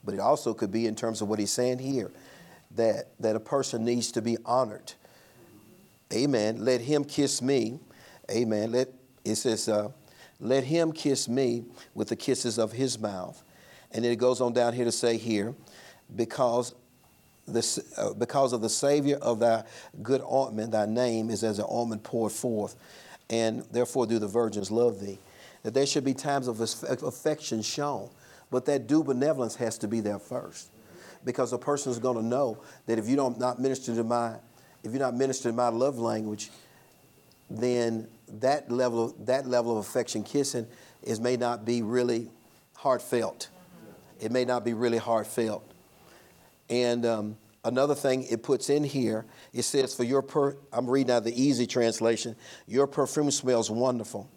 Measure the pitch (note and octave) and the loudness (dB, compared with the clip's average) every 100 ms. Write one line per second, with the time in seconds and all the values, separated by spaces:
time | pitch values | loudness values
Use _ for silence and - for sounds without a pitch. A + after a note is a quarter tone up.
0 | - G2 G#2+ D3 B2 G#2+ G#2 A2+ A2+ G#2+ | -6 0 2 2 2 -2 -2 0 0 0
1 | A2+ G#2+ G#2 G#2+ G2+ - B2 B2+ C3 C3+ | -4 -2 -2 0 0 0 0 0 -2 -4
2 | F#2+ - - - - - _ G#2 A2+ G2+ | -4 -12 -20 -20 -20 -20 _ 2 2 2
3 | - _ A2+ G#2+ A2 C#3 - A#2+ A#2 B2 | -4 _ 0 0 0 -2 -2 -2 0 0
4 | A2+ B2 A2+ A#2 - B2 A#2+ G2+ - - | 0 -2 -2 -2 0 0 0 -4 -16 -20
5 | - - - - - - - - - _ | -20 -20 -20 -20 -20 -20 -20 -20 -20 _
6 | _ A2+ C#3+ B2 G#2+ A2+ A#2 B2 A#2 D3 | _ 0 2 2 2 0 2 2 2 0
7 | C#3+ - C#3 - B2 C#3 A2+ C3+ - - | 0 0 0 0 2 2 0 -6 -16 -20
8 | - - - A2 A2+ G#2+ A2 B2 B2+ - | -20 -18 -4 0 2 0 2 0 0 -6
9 | - _ G#2+ A2 C3 A2 - G#2 G#2 - | -20 _ -4 0 0 0 2 0 0 -10
10 | - - - _ A2 C3+ B2+ E3 E3 D#3 | -20 -20 -20 _ 0 0 2 2 2 0
11 | D3 C3+ - B2 C3 A#2+ A#2 - - - | 0 0 0 2 2 0 -6 -18 -14 -8
12 | G#2+ A#2 - B2+ B2 A2 A2 A2+ C3 A2 | -4 -2 0 0 0 0 -2 0 -2 -2
13 | G#2+ F#2+ F2+ - - - - - - A2+ | -6 -6 -10 -12 -20 -20 -20 -20 -8 0
14 | A#2+ A#2 B2 B2+ A#2+ A#2+ A#2+ A#2+ A#2+ A2+ | 2 4 4 4 2 4 2 2 0 2
15 | A#2+ A#2 A2+ G#2+ G#2+ C#3+ - - - - | 0 0 0 0 0 -6 -18 -20 -20 -20
16 | - G#2+ A2+ - B2 A#2+ A#2+ - _ _ | -14 -4 -4 2 2 2 -2 -10 _ _
17 | _ _ _ _ - A2+ - - - - | _ _ _ _ -4 -2 0 -4 -6 -4
18 | G#2 G2+ A#2 C#3+ C3+ A#2+ A2 - C#3 D3 | -4 -2 -2 2 2 2 0 0 4 4
19 | C#3+ C#3 - A2 A#2 A2+ - - - - | 2 2 0 4 4 4 -2 -18 -18 -12
20 | G#2+ C3+ - C3 C3 G#2+ A#2 G#2+ G#2 A#2 | 0 0 2 0 0 -4 0 0 2 2
21 | B2 A2+ A2+ G2+ A2 G2+ G2+ A#2 A#2 G#2+ | 2 0 -2 0 0 -2 -2 -2 -2 -6
22 | - A#2 A2 - B2+ G#2+ G2 - - - | -4 -2 -2 -2 -2 -2 -4 -10 -20 -20
23 | - - _ A2+ A2+ A#2 - A#2+ A#2+ C3+ | -20 -20 _ 0 0 -2 -4 -2 0 0
24 | A2+ A2+ G#2 A2 A2+ G#2 F#2+ A2 A#2+ G2 | 0 0 2 0 0 -2 -2 2 2 2
25 | G2+ F#2+ - - - - A2+ B2 C#3 D#3 | -10 -12 -18 -20 -20 -10 -2 0 2 2
26 | C3 C3 D3 C#3 B2 A2 A2+ - - B2+ | 0 -2 -2 -2 -2 -2 -4 -4 -4 -4
27 | - - D#3 D3+ - A2 G#2 - D3 B2 | -4 -4 -2 -2 -4 -4 -4 -4 -4 -4
28 | G2+ - - - - B2+ C3+ C#3+ A2 D3+ | -10 -18 -20 -20 -4 -2 0 0 4 2
29 | C#3 B2 D3 C#3+ A2+ - A2+ - G#2+ A2+ | 4 2 2 2 -2 -2 -4 -2 -2 0
30 | G2+ G2+ - B2+ - - - - - - | -2 -4 -6 -8 -8 -16 -20 -20 -20 -20
31 | - - B2+ A#2+ B2 - - C#3+ C#3 A#2 | -20 -8 -6 -2 -2 -2 -2 -2 -2 -2
32 | B2+ A2+ A2+ B2+ C3 A2 - - - A2+ | 0 0 0 0 0 -2 -14 -14 -2 -2
33 | G#2+ C#3 C3 A#2 B2+ A#2+ C3+ C3 A#2+ A#2 | 2 2 2 0 -2 0 -2 -2 -2 -2
34 | A2+ A#2+ A#2 A2 - - - - A2 C3 | 0 0 0 -6 -16 -20 -20 -14 -8 -2
35 | C3 B2 C3+ B2+ A#2+ A#2 B2 A#2 C3+ B2 | 0 2 0 0 -2 2 0 2 0 2
36 | A#2 A2+ G#2+ G#2+ - - - - - _ | -2 -2 -4 -6 -10 -16 -20 -20 -20 _
37 | _ _ _ _ - G#2+ B2 B2 A#2 A2+ | _ _ _ _ -12 -2 2 2 0 -2
38 | A2+ - - G#2+ B2+ D3 - A#2+ B2 A#2 | -8 -18 -20 -2 0 0 0 0 2 2
39 | A#2 - G#2+ C3 B2+ B2 A#2 A2 G2 C3 | -2 -4 -2 -2 2 2 2 0 0 -2
40 | A2+ A2 G#2 C#3+ C#3 B2 A2+ - - - | -2 -4 -2 -2 0 -4 -8 -14 -20 -14
41 | - A2 A#2+ B2+ A#2+ A#2+ A2 A#2+ G#2+ B2 | -6 -2 0 0 0 -2 0 0 2 2
42 | B2 A#2 A#2 - - _ _ - C#3 B2 | 2 0 -4 -16 -20 _ _ -4 0 0
43 | - A#2+ G2+ - - - - - - - | 0 0 0 -6 -16 -16 -20 -20 -20 -20
44 | - - A2 B2+ B2 B2 A2+ A2 A#2+ A2+ | -20 -10 -2 0 2 0 0 0 2 2
45 | A2+ A2+ G#2 - A2+ G#2 - - _ - | 2 0 0 -2 -2 -2 -10 -20 _ -20
46 | - - - - - _ - A#2+ A#2+ A#2+ | -20 -20 -20 -20 -20 _ -4 0 2 2
47 | A#2 A2 G#2+ A2 - _ A#2 B2 C#3+ C#3+ | 0 0 -4 -8 -18 _ -2 2 2 2
48 | C#3 C3 C3 A#2 - C3 - C#3+ D3 C#3+ | 2 0 0 -4 0 0 2 2 2 0
49 | A2+ A2 A2 - - B2 - C#3+ C3 - | 0 -2 -6 -20 -10 -4 0 0 0 0
50 | A#2+ C3+ C3+ D#3 C#3 C#3 - A#2 B2 C3+ | 0 0 2 0 0 -2 -6 -4 2 2
51 | B2+ A#2+ A2 A#2+ C#3 B2 A#2+ B2 A#2 A2 | 4 2 2 2 2 4 2 2 2 4
52 | A#2 A2+ A#2 A2+ - - - A#2+ C#3 D3 | 2 2 -4 -10 -18 -20 -2 0 2 0
53 | C3 - D3 C#3 B2+ A#2+ G2+ A2+ B2+ B2 | 0 0 0 0 2 2 2 0 0 0
54 | G#2+ G#2 B2+ | -6 -10 -12